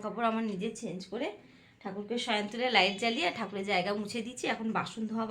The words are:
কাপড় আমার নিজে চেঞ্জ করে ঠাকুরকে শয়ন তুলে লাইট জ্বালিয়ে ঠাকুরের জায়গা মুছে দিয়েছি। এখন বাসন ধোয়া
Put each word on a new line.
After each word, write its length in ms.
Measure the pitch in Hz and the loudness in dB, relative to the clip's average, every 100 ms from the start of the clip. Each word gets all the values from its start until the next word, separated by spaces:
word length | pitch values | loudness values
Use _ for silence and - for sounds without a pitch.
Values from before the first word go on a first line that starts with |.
কাপড় 220 | 208 196 233 | -2 0 2
আমার 120 | 220 220 | 2 0
নিজে 160 | 196 220 - | -2 -4 -4
চেঞ্জ 200 | 208 180 - | -6 -6 -6
করে 160 | 220 330 - - - - - | -4 -4 -6 -16 -20 -20 -10
ঠাকুরকে 340 | 202 190 208 240 | -8 -6 -2 -2
শয়ন 220 | 240 208 202 | 2 2 0
তুলে 140 | 233 254 214 | 0 4 6
লাইট 200 | 185 190 | 6 4
জ্বালিয়ে 260 | 233 233 349 - | 2 2 0 0
ঠাকুরের 280 | 202 202 196 | -4 -4 0
জায়গা 200 | 190 180 208 | 2 2 0
মুছে 200 | 202 233 220 | -2 -4 -4
দিয়েছি। 180 | 254 240 | -4 -2
এখন 140 | 220 220 190 | -2 0 0
বাসন 240 | - - 220 | -2 -4 -4
ধোয়া 160 | 220 220 | -2 0